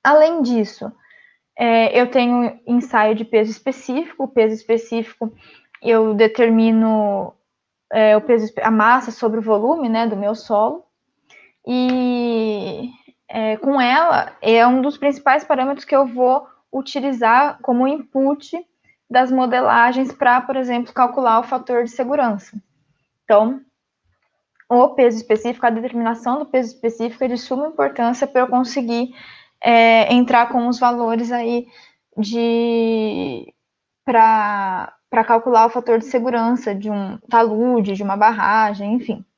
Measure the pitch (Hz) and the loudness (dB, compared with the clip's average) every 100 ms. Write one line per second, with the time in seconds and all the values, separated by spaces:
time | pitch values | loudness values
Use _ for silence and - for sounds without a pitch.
0 | 269 302 311 330 247 233 208 - 214 _ | 4 4 4 2 -2 -2 -2 -8 -18 _
1 | _ _ _ _ _ - 240 226 226 247 | _ _ _ _ _ -4 0 2 4 2
2 | 247 254 240 247 240 - - 240 - 233 | 2 0 0 0 -2 -6 -2 -2 0 0
3 | 214 220 226 220 220 214 - 262 - 254 | 2 0 0 0 0 -4 -8 -8 -8 -8
4 | 330 - 269 254 220 220 - 233 226 233 | -8 -10 -4 0 0 -2 -2 -2 -2 -8
5 | 226 - 220 - _ _ _ _ - 226 | -8 -10 -12 -12 _ _ _ _ 0 2
6 | 220 208 226 220 226 226 226 220 220 220 | 2 2 2 4 2 4 4 4 2 2
7 | 208 196 202 _ _ _ _ _ _ 214 | 0 -4 -8 _ _ _ _ _ _ 2
8 | 214 214 214 233 214 - 220 220 214 254 | 4 4 4 0 0 -4 0 2 4 2
9 | 254 226 226 220 220 208 226 330 247 226 | 0 -4 -4 -4 0 0 0 -2 -2 -2
10 | 233 202 202 220 - 208 226 330 _ _ | -2 -4 -6 -6 -4 0 0 -4 _ _
11 | _ _ _ _ _ _ - 247 254 254 | _ _ _ _ _ _ -6 -2 0 0
12 | 247 240 240 226 220 208 190 - 247 - | -2 -2 -2 -2 -4 -6 -8 -10 -12 -16
13 | _ _ _ 220 220 214 269 277 247 262 | _ _ _ -6 -4 -4 -2 0 0 2
14 | 339 - - - - 226 240 254 269 277 | 2 0 -4 -4 2 4 4 2 -2 -2
15 | 277 277 269 285 294 277 262 285 - 277 | -4 0 0 0 0 -2 -2 -6 -2 0
16 | 269 247 254 269 - _ _ 262 262 285 | 0 0 0 0 -4 _ _ -10 -8 -6
17 | 277 247 233 247 285 - - 247 262 294 | -4 0 2 4 2 -2 -2 0 0 -2
18 | - 269 269 285 - 330 359 _ _ _ | -6 -2 -2 -2 -8 -12 -12 _ _ _
19 | _ 247 254 262 254 247 262 233 240 254 | _ 0 2 0 0 0 2 4 4 2
20 | 262 - 247 247 247 262 247 240 247 - | -4 0 2 2 0 -6 -2 -4 -4 0
21 | 247 262 254 226 226 254 240 240 240 233 | 0 2 2 2 0 -8 -2 -2 -2 -6
22 | 247 294 247 202 - 220 _ _ _ _ | -4 -2 -2 -4 -10 -20 _ _ _ _
23 | _ _ - 214 220 269 _ _ _ _ | _ _ 2 2 2 -4 _ _ _ _
24 | _ _ _ _ _ _ _ 240 254 - | _ _ _ _ _ _ _ 2 2 4
25 | 240 220 - 214 240 233 240 226 254 233 | 2 2 -2 -2 -2 -2 -2 -2 -6 -4
26 | 233 233 240 269 294 262 233 - 233 226 | -4 -4 -4 -6 -2 -4 -4 -6 -6 -4
27 | 226 - 254 240 - 254 302 311 277 277 | -8 -4 -6 -6 -6 -6 -6 -4 -4 -2
28 | 233 247 269 254 254 247 247 285 233 233 | -4 -2 -2 -2 0 -2 -2 -6 -4 -4
29 | 247 - - - _ _ - 233 226 226 | -6 -10 -20 -20 _ _ 0 4 6 4
30 | - 247 247 247 247 247 240 247 247 240 | 4 2 4 2 2 -2 -2 0 -2 0
31 | 233 226 233 240 233 240 240 - _ _ | -4 -4 -4 -6 -4 -4 -6 -20 _ _
32 | _ - 208 233 233 233 233 233 226 226 | _ -8 -6 -2 0 0 0 0 0 -2
33 | 220 185 185 123 - _ _ _ _ _ | -2 -4 -6 -8 -14 _ _ _ _ _
34 | - 226 220 220 208 202 196 185 - _ | 0 4 4 4 0 -4 -4 -6 -10 _
35 | _ 247 262 233 226 226 226 240 240 226 | _ -2 2 0 4 4 4 0 0 0
36 | 226 254 240 240 226 240 233 196 208 202 | 0 -4 -2 -2 0 -2 -4 -6 -6 -6
37 | 190 208 - 233 226 214 247 240 202 196 | -8 -12 0 2 2 0 0 0 -2 -4
38 | 202 202 214 220 190 220 214 202 202 240 | -4 2 2 2 0 2 0 -2 -4 -4
39 | - 214 - | -4 -10 -12